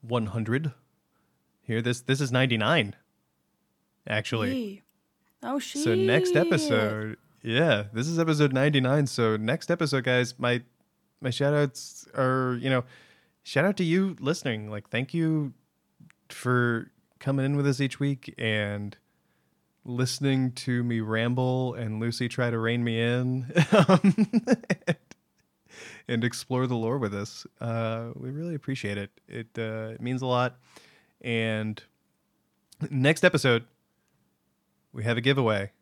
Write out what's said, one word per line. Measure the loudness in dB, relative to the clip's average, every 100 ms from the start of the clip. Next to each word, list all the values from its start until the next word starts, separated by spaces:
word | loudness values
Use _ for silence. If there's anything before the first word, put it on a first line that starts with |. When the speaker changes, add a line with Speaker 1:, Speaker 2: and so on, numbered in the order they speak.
Speaker 1:
one | -2 -2 -2
hundred | -4 -2 -2 -2 -8 _ _ _ _ _ _ _ _
here, | -6 -2
this, | 0 -2
this | 0 -2
is | 2
ninety-nine, | 2 2 2 2 2 0 -6 _ _ _ _ _ _ _ _ _ _ -4
actually. | -4 -2 -2 -2 -2
Speaker 2:
Yee. | -6 -10 _ _ _ _ _ _
Oh, | -6 -6
Speaker 1:
So | -6 -4 0 2
next | 4 2 4
Speaker 2:
shit. | 2
Speaker 1:
episode, | 2 2 2 2 0 -2 -8 -10 _ _
yeah, | -2 0 4 2 0
this | -4 -2
is | 0
episode | 0 4 2
ninety-nine. | 4 2 2 2 2 2
So | 2 0 2
next | -2 -4 -2
episode, | -2 0 0
guys, | 2 2 0 -2
my, | 0 0 -4 _ _ _ _ _
my | -6
shout-outs | 0 0 2 0 -2 -18 -18 -12 -2
are, | 0 2 0 -2
you | 0
know, | 0 -2 -14 -20 _ _ _
shout | -4 0 2
out | 2
to |
you | 2 2 0 -2
listening. | -4 -2 -2 -4 -6
Like, | -10 -4
thank | -4 -2
you | 0 0 0 -2 -8 _ _ _ _ -20 _ _
for | -6 2 2 4 0 -4 _ _ _
coming | -2 0 0
in | 2
with | 2
us | 2
each | 0 0
week | -2 -2 -8 -4
and | -2 0 -2 -4 -8 -12 _ _ _ _ _ _ _ _
listening | -10 -2 -2 0 0 2 0
to | -2 -4 -2
me | 0 -2
ramble | 0 0 0 0 0 0 -2
and | -4 -6 -4
Lucy | -4 -2 -4
try | 0 0
to | 0
rein | 0 0
me | 0 0
in, | 2 2 0 -2 -2 2
<laughs> | 6 6 8
um, | 6 6 4 2 2 2 0 0 -6 -2
and, | -6 _ -20 _ _ _ _ _ -20 -20 -20 -4
and | -2
explore | -2 -4 -4 -2 0
the | 0
lore | -2 -2
with | -2 -4
us. | -8 -10 -20 _
Uh, | -6 -4 -4 -4 -8 -12
we | -10
really | -8 -8
appreciate | -8 -6 -6 -4 -6
it. | -8 _ _
It, | -14 -12 -8
uh, | -8 -6 -10
it | -8
means | -6 -4
a | 0
lot. | 2 2 -2 _ -20 -20 _ _ _
And | -4 -2 0 -2 -4 -8 -14 _ _ _ _ _ _ _ _ _ -6
next | 0 2 4
episode, | 4 4 4 2 0 _ _ _ _ _ _ _ _ _ _ _ _
we | -8
have | -2 0
a |
giveaway. | 2 2 2 0 -4 _